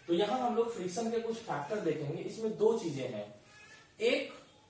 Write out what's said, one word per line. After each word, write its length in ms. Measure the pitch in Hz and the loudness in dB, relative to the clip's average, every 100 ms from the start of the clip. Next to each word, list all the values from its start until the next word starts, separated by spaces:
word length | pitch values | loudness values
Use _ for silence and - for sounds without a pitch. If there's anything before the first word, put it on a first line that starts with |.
| - | 0
तो 80 | |
यहाँ 240 | 175 208 254 | 2 4 2
हम 180 | 240 226 | 2 2
लोग 160 | 226 | 0
फ्रिक्शन 380 | 185 180 233 226 | 0 -4 -2 0
के 100 | 226 | 0
कुछ 160 | 220 226 | -2 -4
फैक्टर 440 | - 143 - 214 | -4 -6 -2 0
देखेंगे। 420 | 170 143 143 175 | 0 0 -2 -4
इसमें 340 | - 220 220 160 | -6 -4 -4 4
दो 220 | 220 226 | 4 4
चीजें 300 | 170 135 120 | -2 -4 -4
हैं, 320 | 107 - - - - - - - - | -6 -8 -14 -20 -20 -20 -20 -20 0
एक 380 | 226 285 - - - - - | 2 2 -2 -10 -20 -20 -20